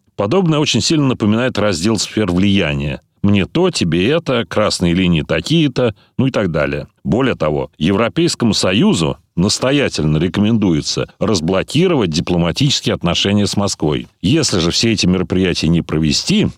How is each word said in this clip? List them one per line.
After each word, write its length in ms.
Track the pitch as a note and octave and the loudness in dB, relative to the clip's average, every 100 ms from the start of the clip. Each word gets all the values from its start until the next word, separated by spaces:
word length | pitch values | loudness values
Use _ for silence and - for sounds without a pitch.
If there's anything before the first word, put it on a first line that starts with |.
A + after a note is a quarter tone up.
| _ - | _ -4
Подобное 420 | G2+ F#3 E3+ D3+ | 0 2 2 2
очень 240 | C#3+ A#2 | 0 0
сильно 260 | - D#3+ C3+ | 0 2 0
напоминает 520 | A2 G#2+ A2+ B2+ - | 0 0 2 0 0
раздел 380 | G#2 D#2 G#2 G#2+ | -2 0 0 -2
сфер 340 | - G#2+ G2+ | -2 -2 0
влияния. 720 | F2 G2+ G2 D#2 C#2+ C#2+ C2+ _ _ | 2 2 2 0 -2 -4 -8 _ _
«Мне 240 | G2+ G2+ F2 | 0 2 0
то, 240 | D#3+ F#3 | 0 0
тебе 400 | - F2+ E2+ G#2 | 0 0 0 0
это, 360 | E3 E3+ A#2+ - | 0 -2 -4 -2
красные 480 | G#2+ G2+ - F2 F2 | 0 0 0 0 2
линии 260 | F2+ D#2+ | 2 0
такие-то», 720 | C#2+ E2 - E3 C#3+ C3 A#2+ - _ - | 0 -2 0 2 2 2 -2 -2 _ -2
ну 100 | C3 | -2
и 40 | |
так 200 | A#2+ F#2+ | 0 -2
далее. 360 | D#2+ C#2 C#2+ C#2 _ | 0 -2 -4 -8 _
Более 300 | C2+ G#2 C3 | -2 0 0
того, 380 | E2+ D2+ C#2+ C2 - | 0 -2 -2 -6 -4
Европейскому 760 | D#2 G2 A2+ - E3+ - A2+ | 0 2 0 0 -2 0 0
Союзу 640 | F#2 F#2+ G2 G#3 A#2 D2+ - _ - | 0 0 2 2 2 -2 -4 _ -2
настоятельно 840 | G2+ - B2+ C#3+ G2+ - D2+ D2+ | 0 0 0 0 0 0 0 0
рекомендуется 920 | F2+ G2+ G#2 A2+ G2 D2+ - - C2 - | 0 0 0 2 2 0 -2 -4 -6 -4
разблокировать 920 | G2 G2 D#2+ F#2+ E2+ C#3+ F#3 D3+ F#2 | -2 0 0 -2 0 0 2 2 0
дипломатические 840 | D#2 - F2 E2+ D#2+ C#3+ - A#2 | -2 -2 0 0 0 0 0 -2
отношения 540 | F2+ F2+ E2 G2 G#2 G2 | -2 -2 -2 0 0 0
с 100 | G#2 | -2
Москвой. 500 | G2+ - D2+ C2+ - _ | -4 -2 -2 -2 -6 _
Если 380 | F2+ D#3+ - F#2 | 0 0 0 0
же 100 | E2 | 0
все 220 | - A#2 | 0 0
эти 160 | G#2+ F2+ | 2 2
мероприятия 600 | F#2 F2 F#2 F#2 D#2+ D#2 | 0 0 0 0 0 0
не 140 | E2+ | 0
провести, 680 | - D#2 D#2 C#2 - G3+ - | 0 0 0 0 0 0 0